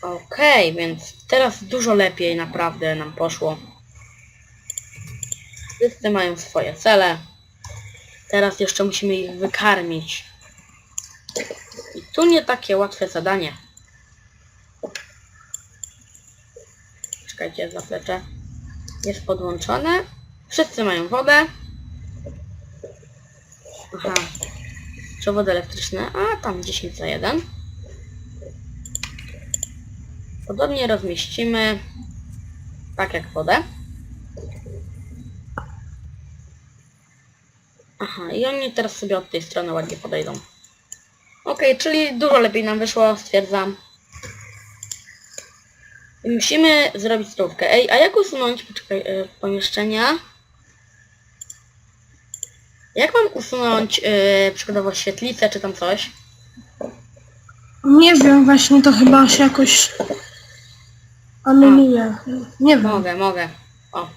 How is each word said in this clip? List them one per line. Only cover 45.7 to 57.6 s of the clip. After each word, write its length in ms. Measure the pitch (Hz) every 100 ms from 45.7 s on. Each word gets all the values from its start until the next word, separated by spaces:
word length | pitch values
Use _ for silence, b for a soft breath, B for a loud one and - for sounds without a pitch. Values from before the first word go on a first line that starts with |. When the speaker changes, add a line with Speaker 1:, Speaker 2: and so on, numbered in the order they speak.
| _ - - _ _
Speaker 1:
Musimy 680 | - 233 - 302 320 302 285
zrobić 340 | 202 214 226 208
stołówkę. 440 | - 180 - 170
Ej, 180 | 233 247
a 60 | 247
jak 200 | 349 415
usunąć, 460 | 392 269 247 240
poczekaj, 360 | - 208 - 196
e, 300 | - 190 190 _
pomieszczenia? 800 | 202 196 196 - 214 214 247 330 - _ _ _ _ _ _ _ _ _ _ _ - - _ _ _ _ _ _ _ - - _ _ _ _
Jak 200 | - 302
mam 180 | 480 427
usunąć, 680 | - 226 254 240 226 220 -
e, 460 | 208 208 196 196 196
przykładowo 400 | 190 - 208 196
świetlicę 560 | 190 - 190 247 247 208
czy 100 | 208
tam 120 | 196
coś? 380 | 185 175 208 - - - _ - - - - - - - - - - - -